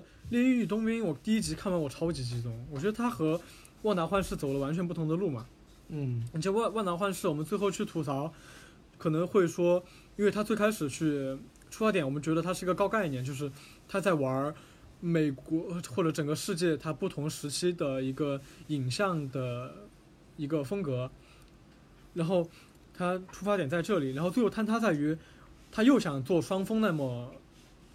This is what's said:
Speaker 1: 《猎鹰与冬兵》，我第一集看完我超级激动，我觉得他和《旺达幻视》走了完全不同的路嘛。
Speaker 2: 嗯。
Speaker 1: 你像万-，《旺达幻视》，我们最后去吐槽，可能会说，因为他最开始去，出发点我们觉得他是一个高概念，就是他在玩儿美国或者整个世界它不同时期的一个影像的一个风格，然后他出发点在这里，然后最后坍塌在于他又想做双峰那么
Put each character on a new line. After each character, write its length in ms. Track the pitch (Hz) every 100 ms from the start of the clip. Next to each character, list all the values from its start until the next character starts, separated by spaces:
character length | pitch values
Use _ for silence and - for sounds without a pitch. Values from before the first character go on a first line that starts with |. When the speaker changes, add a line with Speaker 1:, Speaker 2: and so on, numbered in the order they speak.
| - - -
Speaker 1:
《猎 140 | 240
鹰 120 | 254 247
与 60 |
冬 220 | 180 214 220
兵》， 160 | 226
我 140 | 196 143
第 120 | - 214
一 60 |
集 140 | 160 160
看 160 | 202
完 100 | 180
我 80 | 143
超 220 | - 165
级 120 | 156
激 160 | 123 120
动， 240 | 120 117 135
我 100 | 143
觉 60 | 190
得 80 |
他 160 | 220 240
和 260 | 233 156 170 - - - -
《旺 140 | 214 185
达 100 | 165
幻 180 | 196
视》 120 | 180 185
走 160 | 143
了 60 | 139
完 120 | 135
全 160 | 165 175
不 60 |
同 140 | 170 156
的 80 | 170
路 120 | 196
嘛。 200 | 120 117 - - - -
Speaker 2:
嗯。 360 | 151 135 120 117
Speaker 1:
你 60 | 160
像 140 | 175
万-， 160 | 202 220
《旺 140 | 214 185
达 100 | 170
幻 160 | 196
视》， 140 | 180 190
我 20 |
们 100 | 151
最 140 | 156 208
后 140 | 202
去 120 | 185
吐 200 | 208 165
槽， 280 | 143 135 160 - - - - - - -
可 100 | 170
能 160 | 156 175
会 220 | 208 170
说， 360 | 175 175 175 - - - -
因 60 |
为 60 | 202
他 140 | 208
最 120 | 214 -
开 160 | 214
始 160 | 214 147
去， 480 | - 160 143 135 135 - - -
出 140 | - 220
发 60 |
点 120 | 190
我 60 | 135
们 100 | 143
觉 120 | 160
得 80 | 160
他 100 | 170
是 140 | 180 185
一 20 |
个 60 |
高 160 | 175 196
概 180 | 214 175
念， 160 | 127
就 80 | 127
是 180 | 135 143 - - - -
他 140 | 196
在 140 | 196 160
玩 180 | 131
儿 220 | 131 147 160 - - - -
美 320 | 170 165 151
国 480 | 135 - 160 180 175 -
或 160 | -
者 80 | 165
整 140 | 147 147
个 100 | 156
世 200 | - 170
界 200 | 175 143
它 160 | 160
不 160 | 151 190
同 220 | - 151
时 180 | - 147
期 220 | - 180
的 300 | 170 147 131
一 100 | 131
个 300 | 131 147 139 139 - -
影 220 | 147 127
像 400 | 123 196 165 139
的 580 | 131 123 123 135 - 107 - - - - -
一 120 | 143
个 160 | 156
风 180 | 135 202
格， 280 | 156 123 127 - - - - - - - - - - 170
然 100 | 165
后 240 | 185 165 - - - -
他 300 | - 180 185 185
出 140 | - 196
发 100 | 202
点 140 | 139
在 140 | 170
这 160 | 165 190
里， 140 | 135
然 100 | 135
后 80 | 180
最 100 | 247
后 80 | 208
坍 160 | 220 214
塌 140 | 226
在 120 | 220
于 220 | 151 151 160 - - - - -
他 120 | -
又 160 | 233 262
想 220 | 170 139
做 180 | 123 175
双 240 | - 190 196
峰 160 | 220
那 100 | 214
么 400 | 156 131 120 123 165 - - - - -